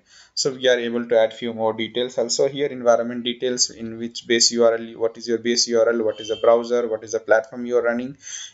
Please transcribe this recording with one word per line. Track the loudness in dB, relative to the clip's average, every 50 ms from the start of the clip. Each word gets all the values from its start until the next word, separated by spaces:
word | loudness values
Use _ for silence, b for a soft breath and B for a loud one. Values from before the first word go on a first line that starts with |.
| _ b b b b b b
So | -4 -4 -4 -2
we | 0 2 2
are | 2 2
able | 0 -2 -2 -4 -2 2
to | 4 4
add | 4 4 0
few | -2 -8 -6 -4
more | -2 0 -2 0
details | -2 -4 -6 -2 -4 -4 -4 -2 -2
also | -2 -2 0 0 0 0
here, | 0 -2 -4 -4
environment | -4 -2 2 4 4 4 2 -2 -6 -6 -6
details, | -6 -6 -4 -2 -4 -2 0 -2 -4
in | -4 -10 -12 -12 -10 -8
which | -10 -10 -10 -8 -2 0
base | 2 2 2 2
U | 4 4 4
R | 4 4
L, | 2 -4 -8 -8
what | -4 -4 -4 -4 -4
is | -6 -4
your | -2 -2
base | 0 0 0 0 0 2
U | 2 2
R | 4 4
L, | 2 0 0
what | -2 -2 -4
is | -6 -8
the | -4 0
browser, | 4 4 6 4 4 0 -2 -2 0 -2
what | -4 -6 -6
is | -4
the | -6 -4
platform | 0 2 2 2 2 -2 -8 -10 -6
you | 0 0 0
are | 2
running. | 0 -2 -2 -4 -8 -12 B B B B B B B